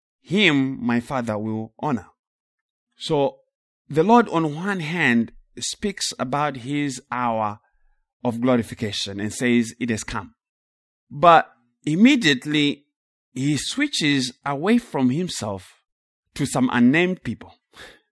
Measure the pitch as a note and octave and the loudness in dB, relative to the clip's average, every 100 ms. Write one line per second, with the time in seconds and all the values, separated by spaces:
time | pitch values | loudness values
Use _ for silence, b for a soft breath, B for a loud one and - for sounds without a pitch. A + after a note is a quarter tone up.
0 | _ _ - G3 F#3+ C#3 C3+ C3 A#2+ A#2+ | _ _ -4 2 4 4 0 -2 -2 -2
1 | - C3+ A2+ G#2+ A2 A2 A2 - D3 A#2+ | -2 -6 -4 -4 -4 -6 -8 -8 -4 -4
2 | - _ _ _ _ _ _ _ _ - | -8 _ _ _ _ _ _ _ _ -12
3 | - D3+ C3+ - _ _ _ _ - C#3 | -2 0 0 -2 _ _ _ _ -6 0
4 | F#3 A#3+ - E3 D#3 D3+ G3 F#3 D3+ F3 | 4 4 4 0 -2 -4 -6 -6 -4 0
5 | C#3 A#2+ A2+ - _ - - - G#3 - | 2 2 0 -6 _ -12 -10 -6 -6 -6
6 | - - B2+ C#3+ D3 C3+ B2 D3 C#3+ B2 | -8 -6 -4 -2 -4 -4 -6 -4 -4 -6
7 | - B2 A#2+ A2 G#2+ G#2 _ _ _ _ | -8 -4 -2 0 -2 -6 _ _ _ _
8 | _ _ B2 A#2 B2+ B2 A2 - G#2+ - | _ _ -6 -2 0 0 -2 -6 -6 -6
9 | G2+ G2 G#2+ - B2 A#2+ A2+ - A#2+ G#2+ | -8 -6 -6 -2 2 2 2 -4 -4 -4
10 | - A2 F#2+ _ _ _ _ _ _ _ | -6 -10 -10 _ _ _ _ _ _ _
11 | - C#3+ E3+ D#3+ - _ _ _ D3 E3 | -16 2 6 6 4 _ _ _ -4 4
12 | B3 C#4+ D#3+ C3 D3 D3+ C#3+ - _ _ | 6 6 4 2 0 0 0 -2 _ _
13 | _ _ _ - C#3+ C#3 - - D4 - | _ _ _ -4 -2 -2 -4 -4 -2 0
14 | D3+ C#3 B2+ - C#3+ C#3 F#3+ A#3+ - D3 | 0 0 -2 -6 -8 -4 2 2 0 0
15 | B2+ C#3+ F3+ - G#2+ F#2+ - _ _ _ | 0 0 -4 -6 -8 -8 -12 _ _ _
16 | _ _ _ - C#3 C#3 B2+ A#2+ A#2+ D#3 | _ _ _ -6 -2 0 0 4 4 4
17 | F3+ F#3 B2+ G#2+ - _ _ B B B | 0 -2 -8 -10 -12 _ _ B B B
18 | B | B